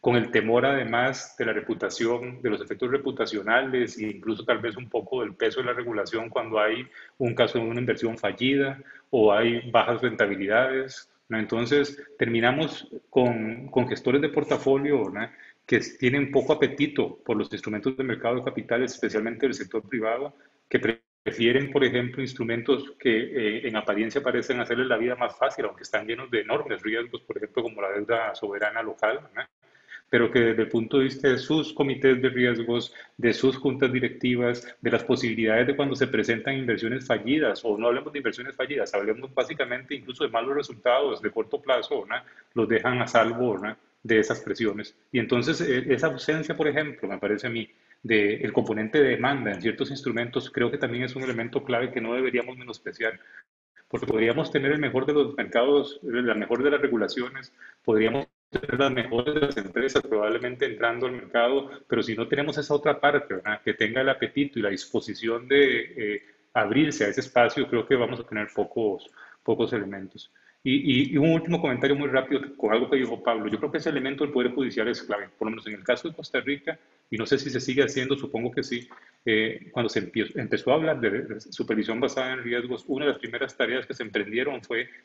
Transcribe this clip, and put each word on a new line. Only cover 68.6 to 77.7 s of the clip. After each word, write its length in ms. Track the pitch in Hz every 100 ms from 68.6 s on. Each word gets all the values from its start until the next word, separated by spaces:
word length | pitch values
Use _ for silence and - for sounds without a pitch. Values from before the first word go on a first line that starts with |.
| 101 - 110 95 - - - -
pocos 280 | - - 147
elementos. 600 | 123 98 101 98 - - _ _ _
Y, 460 | 135 139 156 123 139
y, 40 |
y 20 | 151
un 140 | 156
último 300 | 165 165 165
comentario 360 | 147 123 139 143
muy 120 | 135
rápido 320 | 131 131 139 - -
con 160 | 110
algo 160 | 110 123
que 80 | 139
dijo 240 | 120 117
Pablo. 280 | - 113 107
Yo 100 | 107
creo 140 | 147
que 60 | 156
ese 120 | 160
elemento 320 | 143 131 139
del 100 | 143
Poder 220 | 135 123
Judicial 320 | 123 127 - 113
es 160 | 117
clave, 260 | - 104 98 _
por 100 | 110
lo 40 |
menos 160 | 110 107
en 80 |
el 80 | 104
caso 260 | 92 120 170
de 60 |
Costa 260 | 160 160 -
Rica, 380 | 123 143 - 151 _ _ _
y 60 | 110
no 100 | 110
sé 100 | 135
si 140 | 143
se 100 | 123
sigue 220 | -